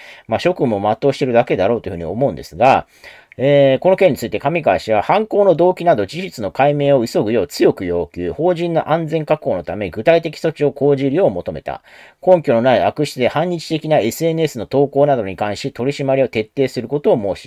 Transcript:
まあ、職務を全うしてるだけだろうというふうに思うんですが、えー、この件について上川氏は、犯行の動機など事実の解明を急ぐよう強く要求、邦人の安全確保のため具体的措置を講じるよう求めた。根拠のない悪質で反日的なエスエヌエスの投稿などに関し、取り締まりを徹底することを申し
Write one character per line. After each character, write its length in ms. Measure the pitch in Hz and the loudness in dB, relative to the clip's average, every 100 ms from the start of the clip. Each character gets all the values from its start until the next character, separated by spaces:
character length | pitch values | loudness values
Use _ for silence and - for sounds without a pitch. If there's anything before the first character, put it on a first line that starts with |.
| - - - | -20 -20 -6
ま 80 | |
あ、 40 | 110 | -2
職 240 | 175 175 | -2 0
務 100 | 135 | -2
を 60 | 101 | 0
全 280 | 104 110 143 | 0 0 0
う 40 | |
し 40 | 131 | 0
て 80 | |
る 60 | 131 | 2
だ 140 | 117 | 2
け 100 | 123 | 2
だ 100 | 135 95 | 0 0
ろ 80 | 117 | 0
う 40 | |
と 60 | 92 | -4
い 40 | |
う 20 | |
ふ 20 | |
う 20 | 85 | -8
に 60 | |
思 240 | 82 107 135 | -6 -2 -2
う 60 | |
ん 20 | |
で 80 | 73 | -4
す 140 | - 80 | -12 2
が、 300 | 127 - - _ - - _ - | 4 4 0 _ -20 -20 _ -2
え 340 | 135 143 135 131 | 2 4 4 4
ー、 20 | |
こ 120 | 180 | 2
の 40 | |
件 160 | 190 190 | 4 2
に 60 | 120 | 2
つ 80 | |
い 40 | 110 | -4
て 80 | 98 | -4
上 240 | 139 170 | -2 0
川 180 | 123 90 | 0 0
氏 120 | - | 0
は、 100 | 107 | 0
犯 240 | - 185 | 2 0
行 200 | 220 202 | 0 2
の 100 | 196 | 2
動 180 | 156 175 | 4 2
機 120 | 180 | 2
な 100 | 175 | 0
ど 100 | 135 | 0
事 160 | 98 160 | -2 -6
実 220 | 190 - | -10 -8
の 80 | 95 | -6
解 220 | - 143 | 0 0
明 240 | 147 143 139 | 2 2 2
を 80 | |
急 180 | 117 180 | 2 -2
ぐ 80 | 107 | 0
よ 120 | 117 | 0
う 40 | 90 | -2
強 260 | - - | 2 2
く 120 | - | 2
要 220 | 90 87 80 | -2 -4 -4
求、 260 | 87 87 | -6 -6
邦 200 | 76 170 | -2 -2
人 200 | 170 175 | -2 -2
の 180 | 160 - | -2 0
安 160 | 165 156 | -2 -2
全 180 | 160 | -6
確 200 | 147 151 | -4 -4
保 100 | 135 | -4
の 80 | 92 | -6
た 140 | 85 95 | -6 -8
め 120 | 98 | -8
具 140 | - | -2
体 180 | 139 170 | 2 2
的 160 | 165 151 | 0 -4
措 120 | 160 | -6
置 160 | - | -2
を 80 | 143 | -2
講 240 | - 143 139 | 0 0 2
じ 120 | 139 | 0
る 60 | |
よ 120 | 151 180 | 0 0
う 40 | |
求 220 | 90 - | -2 -8
め 80 | 73 | -8
た。 200 | - 67 _ - - _ | -10 -12 _ -20 -20 _
根 200 | - 180 | 4 4
拠 120 | 143 | 4
の 80 | 117 | 2
な 140 | 127 | 4
い 80 | 110 | 4
悪 220 | 92 - | 2 0
質 120 | 147 131 | -4 -2
で 120 | 117 | -2
反 200 | 147 180 | 0 -2
日 160 | 170 - | -6 -6
的 180 | 160 156 | -6 0
な 120 | 147 | 0
エ 120 | 107 | 0
ス 140 | - | -2
エ 80 | 165 | -2
ヌ 100 | 160 | 0
エ 40 | 156 | -2
ス 100 | 120 | -4
の 60 | |
投 240 | 92 135 139 | -2 0 0
稿 160 | 139 | 2
な 100 | 147 | 2
ど 80 | 127 | 2
に 140 | 95 92 | -2 -6
関 180 | 104 | -6
し、 160 | 101 135 | -6 -8
取 220 | - 127 | -6 -6
り 40 | 143 | -4
締 60 | |
ま 140 | 139 135 | 0 0
り 60 | |
を 40 | 127 | 0
徹 240 | 113 107 | -2 -4
底 140 | - 131 | -2 -2
す 140 | - | -4
る 80 | 113 | -6
こ 100 | 147 | -2
と 140 | 214 | 0
を 220 | 151 98 | 0 0
申 60 | |
し 40 | 85 | -6